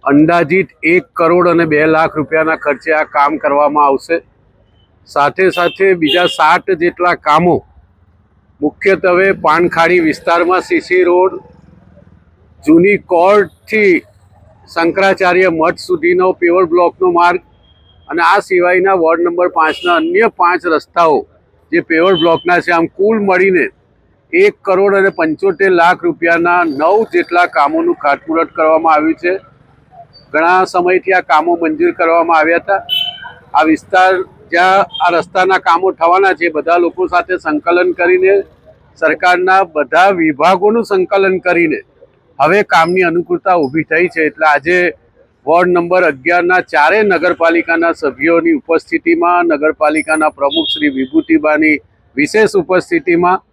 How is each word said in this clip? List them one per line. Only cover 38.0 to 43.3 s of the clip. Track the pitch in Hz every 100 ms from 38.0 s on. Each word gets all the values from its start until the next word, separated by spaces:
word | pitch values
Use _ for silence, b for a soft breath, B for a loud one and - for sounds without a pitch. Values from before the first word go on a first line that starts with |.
| 175 185 185 196 - _ - _ _ _
સરકારના | 160 151 180 180 185 190 185
બધા | 151 131 160 196 185
વિભાગોનું | 160 139 160 190 208 233 208
સંકલન | 196 180 196 190 190
કરીને | 180 175 165 123 - _ - _ _ -
હવે | 147 196
કામની | 208 175 165 185 175
અનુકૂળતા | 170 165